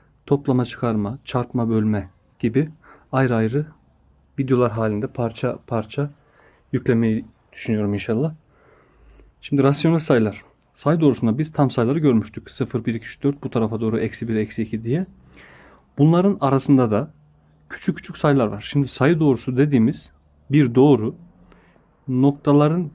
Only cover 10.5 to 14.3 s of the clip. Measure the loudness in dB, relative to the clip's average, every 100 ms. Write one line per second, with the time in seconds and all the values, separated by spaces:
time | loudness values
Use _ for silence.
10.5 | _ _ -6 -2 2 2 2 0 -2 -4
11.5 | -2 -2 0 0 2 2 2 0 -10 -12
12.5 | -8 -6 -6 -4 -6 -8 -6 -4 -4 -4
13.5 | -2 -2 -2 -2 -2 -4 -6 -4